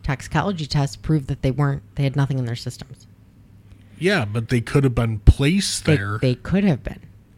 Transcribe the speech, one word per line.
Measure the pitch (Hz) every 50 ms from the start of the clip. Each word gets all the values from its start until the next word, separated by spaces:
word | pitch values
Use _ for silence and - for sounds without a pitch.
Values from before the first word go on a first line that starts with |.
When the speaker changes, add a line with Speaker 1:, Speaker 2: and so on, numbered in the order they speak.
Speaker 1:
Toxicology | - - 139 - - - - 160 - 202 202 160 151
tests | - - 151 139 135 -
proved | - - - 156 156 135 -
that | 139 -
they | - 135
weren't. | 123 135 147 139 139 143 - - -
They | -
had | 143 135 131
nothing | 143 139 131 143 131
in | 123
their | 117 117
systems. | 117 - 123 - - - - 135 - - - - _ - - - - - - - - - - - - - - - -
Speaker 2:
Yeah, | 151 185 208 175 117
but | 104 104 120 113 -
they | 131 120
could | 113 - - 147
have | 139 135 120
been | 123 117 113 110 104
placed | - - - - 139 143 180 202 190 - - - -
Speaker 1:
They, | - 156
Speaker 2:
there. | 127 101 101 104 110
Speaker 1:
they | - 131 123
could | 127 - - 170 196 202
have | 202 151 104
been, | - - - - - - - - - - -